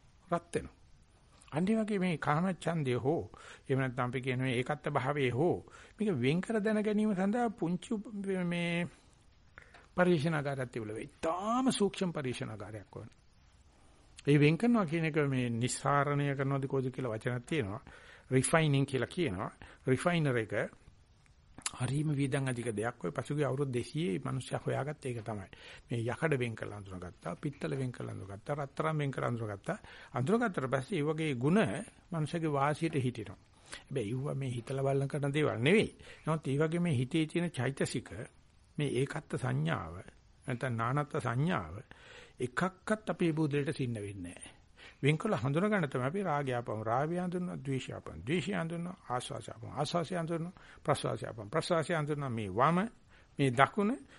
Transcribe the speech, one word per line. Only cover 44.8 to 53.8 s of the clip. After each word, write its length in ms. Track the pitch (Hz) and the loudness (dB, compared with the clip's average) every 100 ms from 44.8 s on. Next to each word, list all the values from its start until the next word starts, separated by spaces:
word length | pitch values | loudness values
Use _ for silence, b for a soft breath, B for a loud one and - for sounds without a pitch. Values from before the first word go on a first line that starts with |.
| B B | B B
වෙන් 140 | 135 156 | 2 4
කළ 180 | 220 170 | 2 0
හඳුන 320 | 131 147 208 | 2 2 2
ගන්න 200 | 214 147 | 2 2
තමයි 180 | 135 127 | 0 0
අපි 160 | 190 | 0
රාගය 300 | 185 147 139 | 0 0 0
ආපම 300 | 120 117 110 | -2 -2 -4
රාගය 360 | 110 120 156 175 | 0 0 0 -2
හඳුනනවා, 380 | 180 180 180 165 | -2 -2 -4 -6
ද්වේෂය 340 | 135 131 - | -4 -4 -4
ආපම 280 | 101 - 78 | -10 -10 -8
ද්වේෂය 280 | 101 175 185 | -2 -2 0
හඳුනනවා, 420 | 190 165 170 175 185 - | -2 -2 -4 -8 -10 -6
ආස්වාසය 440 | 123 - 123 - | -4 -4 -8 -10
ආපම 160 | - 107 | -12 -8
ආස්වාසය 440 | 127 147 175 160 | -4 -2 -2 -2
හඳුනනවා, 380 | 180 165 170 170 B B B | -4 -2 -4 -6 B B B
ප්‍රස්වාසය 460 | - 139 - 117 - | 0 0 0 -4 -6
ආපම 240 | 107 104 | -8 -4
ප්‍රස්වාසය 420 | 160 - 165 151 | -2 2 2 2
හඳුනනවා. 360 | 165 147 147 139 | 0 0 -2 -2
මේ 180 | 117 101 | -2 -2
වම, 280 | 95 143 175 220 - b b b - | 4 4 4 0 -6 b b b 2
මේ 120 | 139 | 4
දකුණ 420 | 123 139 - | 6 6 6